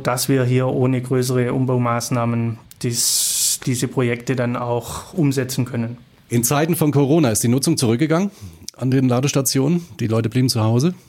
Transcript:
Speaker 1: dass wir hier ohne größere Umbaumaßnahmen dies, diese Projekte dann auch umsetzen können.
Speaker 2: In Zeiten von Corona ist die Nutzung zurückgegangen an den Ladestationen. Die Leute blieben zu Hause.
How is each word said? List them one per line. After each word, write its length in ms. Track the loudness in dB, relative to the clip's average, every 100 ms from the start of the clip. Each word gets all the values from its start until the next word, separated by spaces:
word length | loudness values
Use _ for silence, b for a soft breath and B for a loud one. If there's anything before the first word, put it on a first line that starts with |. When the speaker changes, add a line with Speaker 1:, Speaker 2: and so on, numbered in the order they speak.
Speaker 1:
dass 260 | -2 -4 0
wir 140 | 0
hier 240 | 2 0 0
ohne 340 | 0 0 0
größere 520 | 0 -2 0 0 0
Umbaumaßnahmen 1080 | 0 0 0 0 -2 -2 -2 0 0 -2 -6 -12 -8
dies, 760 | -4 -2 -2 0 -2 -2 -2 -2 -2
diese 220 | -2 -2
Projekte 480 | -2 -2 -2 -4 -2
dann 200 | -2 -4
auch 580 | -2 -4 -4 -12 -10
umsetzen 520 | -2 0 0 -2 -4 -4
können. 320 | -4 -6 -8 -18 _ _
Speaker 2:
In 140 | -2
Zeiten 320 | 0 0 0 2
von 160 | 2
Corona 380 | 2 4 4 4
ist 140 | 2
die 40 | 2
Nutzung 300 | 2 2 2
zurückgegangen 540 | 2 2 2 2 0 B -18 B -20 -6
an 160 | 0
den 160 | 2 4
Ladestationen. 800 | 2 2 0 0 0 2 0 -2 -6
Die 80 | -2
Leute 220 | 0 0
blieben 200 | 2 2
zu 120 | 2
Hause. 320 | 2 4 2 -2